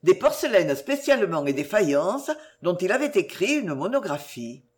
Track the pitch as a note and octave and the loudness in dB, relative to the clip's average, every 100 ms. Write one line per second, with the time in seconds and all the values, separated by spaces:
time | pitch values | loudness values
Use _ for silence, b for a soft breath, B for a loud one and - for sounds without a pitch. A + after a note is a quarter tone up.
0 | D#3+ F#3+ C#4 D4+ D#4 G#3 D#3+ C#3 - C#4 | 4 4 4 0 2 2 2 -2 -2 -4
1 | - C4+ G3 E3 C#3+ C#3 D3 G#3+ F3 C#3+ | 2 2 2 0 -2 -2 0 2 2 2
2 | E3+ B3+ C#4+ D4+ B B F3 F3 F3+ B3 | 2 -2 -4 -8 B B -2 -2 0 0
3 | C#4+ G3+ - - G3+ D4 G#3+ C#3 E3 C4+ | 2 0 -2 -2 0 0 -2 -4 -2 -2
4 | G#3 D3 - - A#2 B2+ _ | -2 -6 -8 -12 -12 -14 _